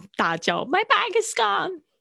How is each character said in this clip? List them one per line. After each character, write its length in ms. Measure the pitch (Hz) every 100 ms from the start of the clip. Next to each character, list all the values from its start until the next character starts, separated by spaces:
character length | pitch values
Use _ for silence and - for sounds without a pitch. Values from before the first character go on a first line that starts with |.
| - -
大 180 | 185 165
叫， 300 | 180 175 220
“My 200 | 349 440
bag 360 | 427 466 440
is 120 | 440
gone! 480 | - 427 370 359 359 _ _